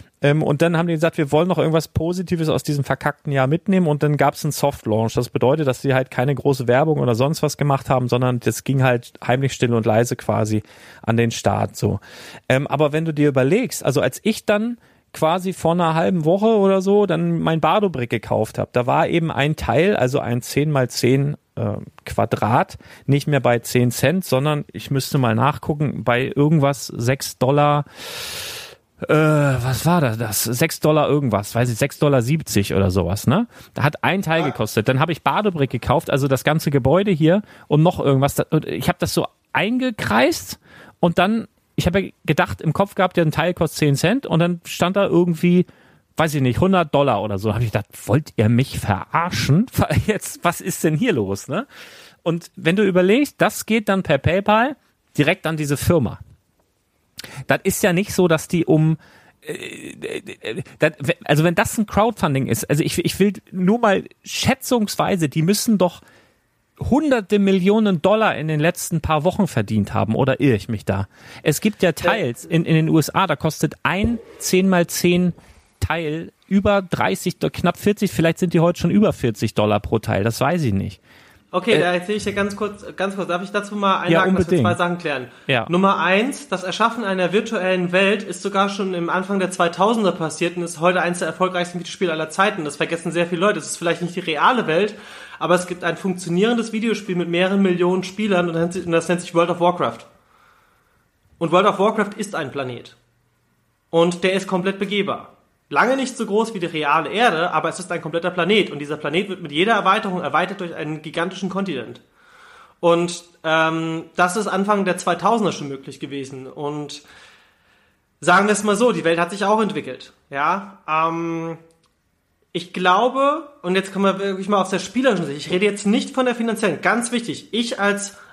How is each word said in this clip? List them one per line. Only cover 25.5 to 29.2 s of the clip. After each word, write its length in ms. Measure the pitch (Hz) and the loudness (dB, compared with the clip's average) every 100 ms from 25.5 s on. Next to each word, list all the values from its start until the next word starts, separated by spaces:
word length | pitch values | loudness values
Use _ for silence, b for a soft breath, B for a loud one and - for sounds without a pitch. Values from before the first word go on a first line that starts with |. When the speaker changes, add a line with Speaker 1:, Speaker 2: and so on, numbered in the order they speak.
| - - 151 143 - 117 | 0 -4 -2 -2 -2 0
Speaker 1:
bei 260 | 120 135 | 0 0
irgendwas 540 | - 147 160 139 139 - | 0 2 4 2 0 -8
sechs 520 | - 120 131 - - | -4 -2 -2 -4 -2
Dollar, 440 | 127 147 147 147 - B B B B B B B B B _ _ | 0 4 2 2 -2 B B B B B B B B B _ _
äh, 120 | - | 0
was 720 | 151 | 2